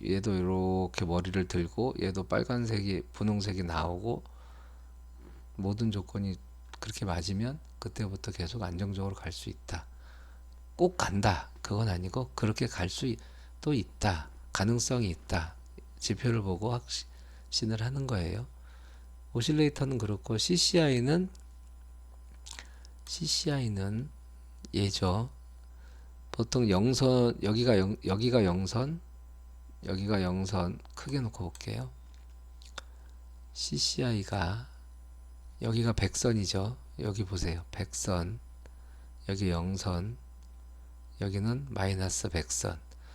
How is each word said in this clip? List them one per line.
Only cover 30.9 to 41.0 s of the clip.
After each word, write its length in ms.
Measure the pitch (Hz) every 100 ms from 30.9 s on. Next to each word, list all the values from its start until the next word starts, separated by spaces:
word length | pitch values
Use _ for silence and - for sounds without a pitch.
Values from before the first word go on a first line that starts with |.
크게 260 | - - 139
놓고 300 | 113 - 85
볼게요. 400 | - - 107 127 - - - - - - - - - - - - - - - -
씨씨아이가 1120 | - - 143 - - 127 107 95 101 85 110 123 - - - - - - - - -
여기가 300 | 117 113 113
백선이죠. 840 | 110 98 - 127 110 92 95 104 127 - -
여기 240 | 113 101
보세요. 420 | 98 95 87 82 -
백선, 680 | - 98 - - 90 87 113 - - - - - - - - -
여기 200 | 98 95
영선, 640 | 85 90 95 101 87 101 120 - - - - - - - -